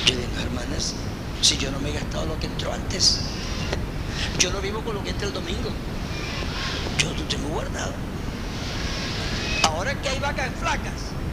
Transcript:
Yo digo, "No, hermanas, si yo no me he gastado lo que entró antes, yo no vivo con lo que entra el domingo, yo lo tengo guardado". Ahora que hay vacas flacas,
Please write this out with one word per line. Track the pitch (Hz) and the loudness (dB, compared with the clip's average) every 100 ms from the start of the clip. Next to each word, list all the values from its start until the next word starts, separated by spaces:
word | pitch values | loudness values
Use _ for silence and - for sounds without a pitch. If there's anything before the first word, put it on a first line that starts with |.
| - | 2
Yo | 123 | 2
digo, | 123 - | 0 -2
"No, | |
hermanas, | - 123 - - - - - - - - | -2 -2 -2 0 -2 -2 -4 -4 -4 2
si | - - | 4 4
yo | 139 | 2
no | 135 | 0
me | 151 | 0
he | |
gastado | 147 147 151 156 | 0 -2 0 0
lo | 156 | 0
que | 147 | -2
entró | 131 - | -2 -2
antes, | - - - - - - - - - - - - - - - - - | -2 0 4 4 4 0 -2 -2 -2 0 0 0 -2 -2 0 0 4
yo | 180 | 4
no | - | 4
vivo | 190 214 | 0 0
con | 220 208 | 0 -2
lo | |
que | 180 | -2
entra | 180 202 | 0 0
el | |
domingo, | 185 180 185 - - - - - - - - - - - - - - | -2 -2 0 0 -2 -2 -2 -2 -2 -2 -2 -2 -2 -2 -2 0 2
yo | - | 2
lo | - - | 0 -2
tengo | - - | -2 0
guardado". | - - - - - - - - - - - - - - - - - - - - - | -2 -2 -2 -2 -4 -4 -4 -4 -4 -4 -4 -2 -2 -2 -2 -2 -2 0 0 0 4
Ahora | 165 160 214 285 | 4 4 2 0
que | - | 0
hay | 269 | 2
vacas | 285 294 262 - | 2 0 0 0
flacas, | 330 285 220 - - - - | 0 0 0 -4 -4 -2 -2